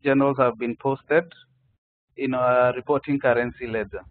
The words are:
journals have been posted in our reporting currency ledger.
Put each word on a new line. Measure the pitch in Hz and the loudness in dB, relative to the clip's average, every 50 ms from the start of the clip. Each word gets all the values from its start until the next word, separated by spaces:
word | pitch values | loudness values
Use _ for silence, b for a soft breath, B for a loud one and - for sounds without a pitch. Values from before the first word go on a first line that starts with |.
| - | 0
journals | 143 135 139 139 139 135 131 | 2 2 2 2 2 2 2
have | 131 123 113 110 | 2 0 0 -2
been | 120 120 113 | -6 -6 -6
posted | _ - 139 135 - _ - 151 165 175 170 - - - _ _ _ _ _ _ _ _ _ _ _ _ _ _ | _ -4 -4 -4 -4 _ 0 0 0 0 -2 -18 -20 -20 _ _ _ _ _ _ _ _ _ _ _ _ _ _
in | - 139 131 131 | -6 -4 -4 -2
our | 127 127 123 123 123 123 123 120 | 0 2 2 4 4 4 2 0
reporting | 127 - - 147 135 - 147 143 139 | -2 -2 -2 -2 -2 0 -2 -4 0
currency | - 127 120 117 120 120 117 - 127 | 2 2 2 2 0 -2 -6 -10 -10
ledger. | 117 113 110 104 98 - 95 82 - | -6 -6 -6 -6 -6 -10 -14 -16 -16